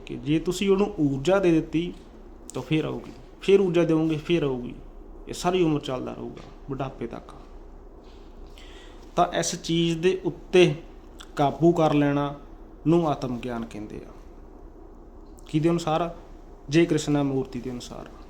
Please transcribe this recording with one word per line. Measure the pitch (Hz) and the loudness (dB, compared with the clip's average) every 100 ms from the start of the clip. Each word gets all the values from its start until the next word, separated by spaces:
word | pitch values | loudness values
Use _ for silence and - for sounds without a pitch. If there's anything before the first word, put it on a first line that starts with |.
| - | -10
ਕੇ। | 131 | -8
ਜੇ | 131 156 | 0 0
ਤੁਸੀਂ | 156 180 196 | 0 0 2
ਉਹਨੂੰ | 190 208 185 | 4 2 2
ਊਰਜਾ | 147 139 139 196 | 0 0 2 4
ਦੇ | 185 | 4
ਦਿੱਤੀ | 160 160 160 175 - - - - - - | 4 2 -2 -4 -6 -16 -20 -20 -20 -12
ਤਾਂ | 131 | -10
ਫਿਰ | - 156 139 | -2 -2 0
ਆਊਗੀ, | 123 107 - - - | -6 -10 -16 -20 -4
ਫਿਰ | - 196 | 4 6
ਊਰਜਾ | 190 170 | 6 4
ਦਿਓਗੇ, | 165 160 160 156 | 4 4 2 0
ਫਿਰ | - 170 | 0 0
ਆਊਗੀ। | 143 127 123 - - - - - - | 2 -2 -6 -12 -16 -18 -18 -16 -12
ਇਹ | |
ਸਾਰੀ | - 180 180 | -4 0 2
ਉਮਰ | 160 147 | 4 2
ਚੱਲਦਾ | 131 127 120 | -2 -6 -6
ਰਹੂਗਾ, | 120 120 120 - - - | -10 -12 -12 -16 -16 -10
ਬੁਢਾਪੇ | 135 135 - 120 | -6 -6 -8 -10
ਤੱਕ। | - - - - - - - - - - - - - - - - - - - - - | -10 -14 -18 -18 -18 -18 -20 -20 -20 -20 -20 -20 -18 -18 -18 -18 -18 -20 -20 -6 0
ਤਾਂ | - - | 0 0
ਇਸ | 165 175 | -4 -4
ਚੀਜ਼ | - 170 170 165 | -2 0 2 2
ਦੇ | 180 185 175 | 0 0 -2
ਉੱਤੇ | - - 180 165 147 - - - - - - | -8 2 6 6 4 -8 -20 -20 -18 -10 0
ਕਾਬੂ | 143 139 165 | 0 4 4
ਕਰ | 170 156 | 6 4
ਲੈਣਾ | 147 143 143 143 143 - - - - 151 | 4 4 2 -2 -6 -14 -20 -20 -4 2
ਨੂੰ | 170 160 | 4 4
ਆਤਮ | 135 127 120 | 0 -4 -6
ਗਿਆਨ | 123 117 113 | -6 -8 -8
ਕਹਿੰਦੇ | 107 107 - | -10 -12 -12
ਆ। | - - - - - - - - - - - - - - - | -14 -18 -20 -20 -20 -20 -20 -20 -20 -20 -20 -20 -20 -20 -4
ਕਿਹਦੇ | 156 160 | 0 2
ਅਨੁਸਾਰ? | 170 160 160 170 - - - - - - | 0 0 -2 -2 -8 -18 -20 -20 -18 0
ਜੇ | 151 170 | 2 4
ਕ੍ਰਿਸ਼ਨਾ | 151 151 147 | 2 0 0
ਮੂਰਤੀ | 139 135 131 127 | 0 -2 -4 -8
ਦੇ | 127 | -10
ਅਨੁਸਾਰ। | 123 - - - - - | -10 -12 -14 -14 -18 -20